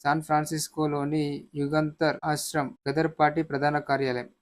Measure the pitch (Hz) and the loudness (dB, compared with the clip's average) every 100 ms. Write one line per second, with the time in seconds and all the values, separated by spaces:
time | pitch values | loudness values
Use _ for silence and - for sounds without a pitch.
0 | 143 156 156 151 151 156 - - 151 147 | 0 0 2 0 0 -2 -4 -2 0 0
1 | 143 156 147 143 - 147 143 156 156 151 | 0 0 0 -4 -8 -4 0 0 0 0
2 | 156 - 160 151 - 160 131 - 139 147 | 0 0 -2 -2 -2 -2 -2 -4 -2 0
3 | 160 160 151 156 160 139 147 180 185 139 | 0 2 2 2 -2 0 0 0 0 0
4 | 135 123 123 - | 0 -2 -6 -14